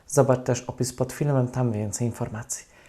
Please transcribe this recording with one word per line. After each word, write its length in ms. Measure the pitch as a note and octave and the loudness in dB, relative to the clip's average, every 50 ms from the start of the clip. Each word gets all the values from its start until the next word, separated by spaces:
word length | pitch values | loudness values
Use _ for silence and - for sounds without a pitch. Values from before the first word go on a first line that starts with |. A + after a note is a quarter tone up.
| _ - | _ 0
Zobacz 380 | - C#3+ C3+ C3 B2+ B2 B2+ | 4 6 6 6 6 2 2
też 160 | - B2+ - | 0 -2 -2
opis 320 | - - - - B2+ B2+ - | -2 -6 -4 -4 -4 -4 -2
pod 200 | - B2+ C3 - | -2 -4 -2 -2
filmem, 340 | - D3+ D3 C#3+ C3 B2+ B2 | -2 0 2 2 2 2 0
tam 240 | - B2+ B2+ A#2+ | 0 0 0 0
więcej 360 | A2 G#2 G#2+ G2+ F#2+ - A#2+ A#2+ | 0 0 -2 -2 -2 -2 -2 -2
informacji. 580 | A2+ - A#2+ A#2 - G#2+ A#2 - - - - - - - - | -2 -4 -6 -6 -8 -8 -8 -8 -10 -10 -12 -16 -20 -20 -20